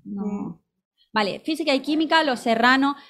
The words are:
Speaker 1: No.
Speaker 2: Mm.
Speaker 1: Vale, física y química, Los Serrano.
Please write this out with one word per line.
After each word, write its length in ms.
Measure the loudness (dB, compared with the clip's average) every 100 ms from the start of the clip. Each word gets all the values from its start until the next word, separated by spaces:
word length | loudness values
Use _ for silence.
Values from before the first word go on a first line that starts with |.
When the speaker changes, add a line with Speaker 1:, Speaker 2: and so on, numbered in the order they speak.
| -12
Speaker 1:
No. 160 | -8
Speaker 2:
Mm. 240 | -6 -6 -8 -12 _ _ _ _ _
Speaker 1:
Vale, 320 | -2 -2 -4
física 320 | -6 -4 0 0
y 80 |
química, 400 | 0 0 2 2
Los 160 | 2 -2
Serrano. 560 | 0 2 4 4 2 -2